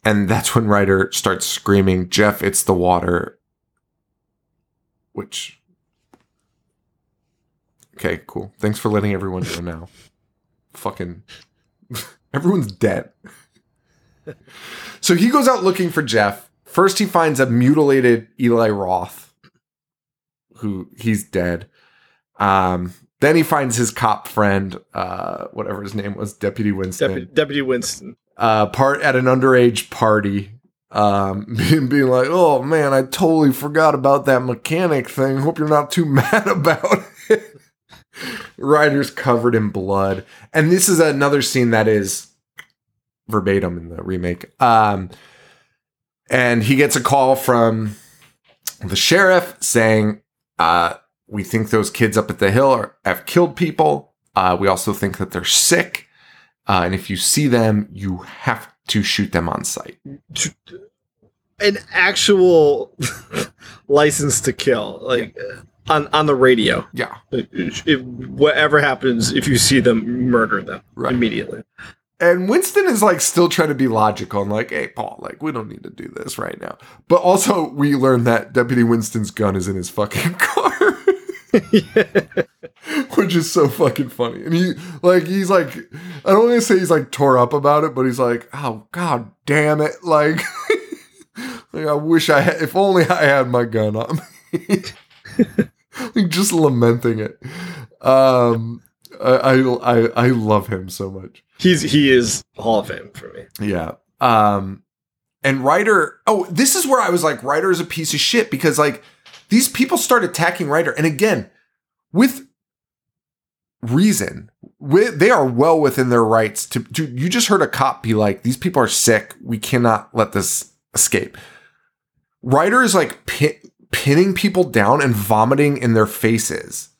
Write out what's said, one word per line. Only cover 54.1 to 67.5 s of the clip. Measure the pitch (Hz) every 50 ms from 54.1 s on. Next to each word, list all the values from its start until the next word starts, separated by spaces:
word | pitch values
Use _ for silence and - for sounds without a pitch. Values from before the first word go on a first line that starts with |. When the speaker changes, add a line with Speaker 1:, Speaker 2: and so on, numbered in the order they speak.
| _ _ _ _ _
Speaker 1:
Uh, | 98 95 92 90 87
we | 98 98
also | 92 90 - - 101
think | - - 98 95 -
that | 98 90
they're | - 92 87
sick. | - - - - - 170 170 - - - - - _ _ _ _ _ _ _ _ _ _ _ _
Uh, | - 101 92 87
and | 87 95
if | 90 - -
you | 98 90
see | - - - 151 151 139
them, | 120 120 113 110 107 104 104 -
you | - 98 101 95 92 90
have | - - - - - - 117 107 - - _ _ _ -
to | - 107 104
shoot | - - - 101 - -
them | 85 85 85
on | - - -
sight." | - - - - - - _ _ 139 139 143 _ _ 160 - - - - _ _ _ 175 190 - 214 _ _ _ _ _ _ _ _ _ _ _ _ _ _
Speaker 2:
An | 208 208 202 - - _
actual | - 180 180 190 196 - - - 202 190 185 180 175 165 156 147 143 120 - - _ _ 143 123 - - - _ - - -
<laughs> | - _ _ - - - - _ _
license | 139 143 151 151 143 - 143 147 120 -
to | - 139 123
kill, | - - 143 123 117 104 104 95 85
like, | 90 - 127 120 110 - _ -
Speaker 1:
Yeah. | - 101 - - - _ _ _ _ -
Speaker 2:
on, | 156 151 147 143 -
on | 151 156
the | 151 143
radio. | 127 127 127 127 117 107 113 113 - - - -
Speaker 1:
Yeah. | 117 120 - - - _ _
Speaker 2:
If, | - 123 113 -